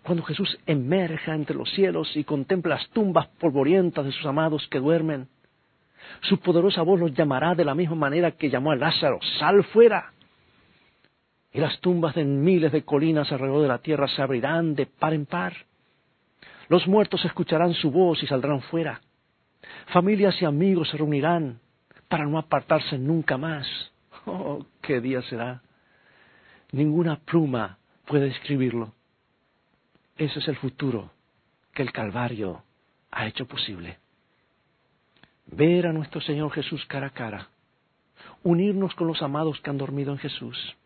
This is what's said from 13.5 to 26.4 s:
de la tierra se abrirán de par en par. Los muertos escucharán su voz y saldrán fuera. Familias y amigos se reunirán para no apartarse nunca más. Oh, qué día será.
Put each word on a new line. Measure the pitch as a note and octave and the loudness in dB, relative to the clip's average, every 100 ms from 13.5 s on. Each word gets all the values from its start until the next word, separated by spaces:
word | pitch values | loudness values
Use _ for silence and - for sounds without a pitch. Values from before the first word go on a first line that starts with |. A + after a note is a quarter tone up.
| C#3 | 2
de | D3 | 2
la | A#2+ | 0
tierra | - D3 C#3 | -2 0 0
se | - | 0
abrirán | C3+ C3 C3 E3 E3 D3 | -2 0 0 0 0 -2
de | C3 | -4
par | _ D#3 | _ -2
en | D#3 D3 | -2 -4
par. | F3 F3+ - - _ _ _ _ _ _ _ - - - | -4 -6 -8 -20 _ _ _ _ _ _ _ -20 -20 2
Los | F3 F3 | 2 4
muertos | G#3 G3+ F#3 E3+ | 4 4 0 -4
escucharán | - E3+ D#3+ F3 | -4 0 2 2
su | E3+ D#3+ | 2 0
voz | C#3+ F#3 D#3 | 4 4 2
y | C3+ | -2
saldrán | C3+ C#3 C#3+ | -2 0 -2
fuera. | - E3 D#3 - _ _ _ _ _ _ - - - | -2 -4 -4 -8 _ _ _ _ _ _ -20 -20 2
Familias | F3+ F3+ G#3+ G3 F3 | 4 4 4 4 4
y | E3+ | 0
amigos | C#3+ F#3+ F#3 D3+ | 2 4 4 0
se | D3+ | -2
reunirán | D3+ C#3+ D3+ E3+ D3 A#2 _ _ _ - _ | -2 0 2 0 -2 -8 _ _ _ -20 _
para | E3 D3 | -4 -2
no | D#3 | -4
apartarse | D#3 C#3+ - D#3 - C#3 | 0 -2 2 0 0 -4
nunca | C3 E3 D3+ C3 | 0 0 0 -2
más. | D#3+ D#3 C3 - - _ _ - - | -4 -6 -8 -10 -14 _ _ -18 -12
Oh, | F#3 F3+ D3 - _ | -8 -8 -8 -12 _
qué | - C3 | -4 -4
día | A#2+ C3 | -2 -6
será. | A#2+ A#2+ A#2 B2+ _ _ _ _ _ _ _ _ | -6 -8 -8 -10 _ _ _ _ _ _ _ _